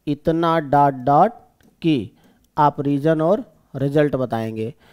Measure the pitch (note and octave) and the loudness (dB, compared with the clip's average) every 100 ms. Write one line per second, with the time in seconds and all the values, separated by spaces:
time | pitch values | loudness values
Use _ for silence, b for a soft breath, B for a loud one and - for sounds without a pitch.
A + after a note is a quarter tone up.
0 | - C#3+ - D#3+ E3+ E3 D3 C#3+ C#3+ C3+ | -8 -6 -2 -2 0 -2 0 2 2 2
1 | B2 C#3+ G3 - _ _ _ _ E3+ C#3+ | 2 4 4 0 _ _ _ _ -2 -2
2 | F#2+ b b b b - D3 C#3 C#3+ C#3+ | -4 b b b b 0 2 2 -2 -2
3 | D3+ D#3+ D#3+ A3 B3+ _ _ C3+ C#3 C#3+ | 0 0 0 0 -4 _ _ -6 -2 0
4 | D3 C3 B2+ A2+ A2+ A2 A2 - b | 0 -2 -4 -6 -6 -8 -8 -10 b